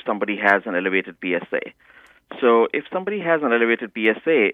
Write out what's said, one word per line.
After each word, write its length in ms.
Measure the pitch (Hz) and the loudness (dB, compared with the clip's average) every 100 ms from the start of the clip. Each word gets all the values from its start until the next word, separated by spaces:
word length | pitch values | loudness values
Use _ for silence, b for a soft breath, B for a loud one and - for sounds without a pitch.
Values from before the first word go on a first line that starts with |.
| - | -4
somebody 320 | 104 101 101 | -4 -4 0
has 240 | 101 98 | 2 2
an 100 | 107 | 0
elevated 460 | 90 95 95 90 - | -2 0 -2 -4 -8
P 140 | 92 | -4
S 120 | 87 - | -4 -4
A. 220 | - - - b b b b _ - | -8 -8 -16 b b b b _ -2
So 280 | 127 117 117 | 4 4 4
if 120 | - 143 | -2 -6
somebody 300 | 185 185 208 | -6 -4 -4
has 220 | 170 160 | -2 0
an 100 | 143 | 2
elevated 400 | 117 117 117 113 | 2 2 0 -4
P 160 | 113 110 | 0 0
S 140 | 110 160 | 0 2
A, 260 | 156 101 | 2 2